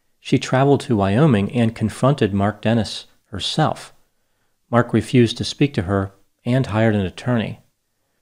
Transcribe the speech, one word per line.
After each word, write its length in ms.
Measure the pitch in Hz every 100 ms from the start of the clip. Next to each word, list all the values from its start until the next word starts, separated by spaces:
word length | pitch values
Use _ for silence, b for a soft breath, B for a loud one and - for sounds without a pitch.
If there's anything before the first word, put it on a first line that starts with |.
| _ _
She 180 | - 127
traveled 400 | - 131 139 139
to 140 | - 110
Wyoming 560 | 95 104 160 104 101
and 240 | 123 113 -
confronted 580 | 110 - 131 147 107
Mark 280 | 98 101 -
Dennis 460 | 110 117 101 - - _ _
herself. 680 | 95 - - 139 - - _ _ _ _ _ _ _ -
Mark 220 | 117 117
refused 420 | 113 - 127 113 -
to 60 |
speak 300 | 107 - 143
to 80 | -
her 320 | 90 98 95 _ _ _ -
and 220 | 127 127
hired 280 | 107 113 104
an 100 | 92
attorney. 540 | - - 120 98 - _ _ _ _ _ _